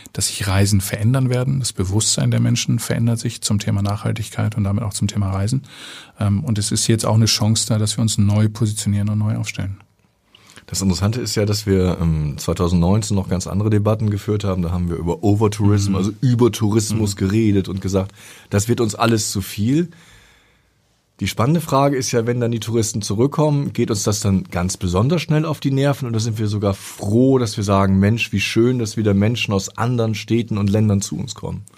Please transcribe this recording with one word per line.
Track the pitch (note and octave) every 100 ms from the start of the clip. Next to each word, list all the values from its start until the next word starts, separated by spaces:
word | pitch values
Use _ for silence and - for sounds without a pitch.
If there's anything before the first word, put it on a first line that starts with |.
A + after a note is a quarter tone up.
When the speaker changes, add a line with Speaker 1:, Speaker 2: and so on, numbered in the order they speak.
| -
Speaker 1:
dass | - -
sich | - G2+
Reisen | F#2+ G2+ G2+
verändern | - G2+ G#2+ C3+ B2+
werden. | B2+ C3 C#3
Das | A#2+
Bewusstsein | - F#2 G#2+ - - B2+
der | A#2
Menschen | A#2 A#2 - A#2+
verändert | - A#2+ A#2 A2+
sich | A#2+ -
zum | - G2+
Thema | A2 G2+
Nachhaltigkeit | G2+ G2+ A2+ A2 G#2+ - G#2+ G#2+
und |
damit | G2 G2+
auch | G#2+
zum | - G2+
Thema | G#2 F#2+
Reisen. | F#2+ G2+ C3+ - - - - - -
Ähm, | G#2 G2+
und | G2 G#2+
es | G2+
ist | A2 -
jetzt | A2
auch | -
eine | A2
Chance | A2 - G#2+ A2 -
da, | G#2+
dass | G#2+ -
wir |
uns | A2 -
neu | G2+ G#2 G#2+
positionieren | G#2+ G#2+ G#2 G#2 G2+ G#2
und | G#2+
neu | G#2+ A#2
aufstellen. | G#2+ - G2 F#2+ _ _ _ _ _ _ - - -
Speaker 2:
Das | F#2
Interessante | G2 E2+ G2+ A#2
ist | A2+
ja, | A2+
dass | G#2 G2+ G2+
wir, | F#2+ F#2 F2
ähm, | E2+ D#2 D2 C2
zweitausendneunzehn | - D#2+ F2 F2+ E2+ G#2+ G#2+ G2+
noch | F2+
ganz | F2+ -
andere | F#2+ G#2+
Debatten | G#2+ G#2 A2 G#2+
geführt | G2+ - G#2
haben. | G2+ F#2
Da | E2+
haben | F2+ F2
wir | D#2+
über | E2 E2
Overtourism, | G#2 G#2 G#2+ G#2 G2+ G#2 G2
Speaker 1:
Mhm. | F#2+
Speaker 2:
also | G2+ G#2+
über | C3 A#2+ A#2+
Tourismus | A2+ G#2+ A2 A2 G#2+ G#2+
Speaker 1:
Mhm. | G2
Speaker 2:
geredet | F#2+ A2 G#2+ G2+ F#2
und | F#2+
gesagt, | F#2 G2 G2 - - - -
das | G#2 G#2+
wird | A#2
uns | A2+
alles | - A#2 A2 -
zu | G2+
viel. | F#2+ - A2 D3+ F3 - - - _ _ _ _ _ _ _ _ _ -
Die | G2+
spannende | - A#2+ E3
Frage | - C3+ C#3+ C3+
ist | B2+
ja, | A#2+ A2+
wenn | B2
dann | A#2
die | A#2
Touristen | A2 A2+ G#2+ A2+
zurückkommen, | - G#2 C#3 D3+ D3+ C#3+ C#3
geht | - A#2+
uns | G#2+
das | A2+ G#2
dann | G2+ F#2+
ganz | - F2 F2+ -
besonders | F#2 F2+ B2+ E3+
schnell | - D3+
auf | D#3+ D3
die | C#3
Nerven | C3+ C#3+ B2+ B2
oder | A2
sind | A#2 A2
wir | G#2+
sogar | G#2 G2+
froh, | G2 - - G2+ A2+ C3+ C3
dass | A2+ A2
wir |
sagen, | G2+ G2 G2 F#2+
Mensch, | G2+ A2+ -
wie | G2
schön, | - A2+ A#2+ B2+
dass | G#2+ A#2
wieder | G#2+
Menschen | G2 G#2 A#2+ -
aus | G2 - -
anderen | A#2 A#2+ A2+ G#2+
Städten | - A#2 A2+ G#2+
und | G2+
Ländern | G#2+ A2 G2+
zu | - -
uns | - -
kommen? | - F#2 -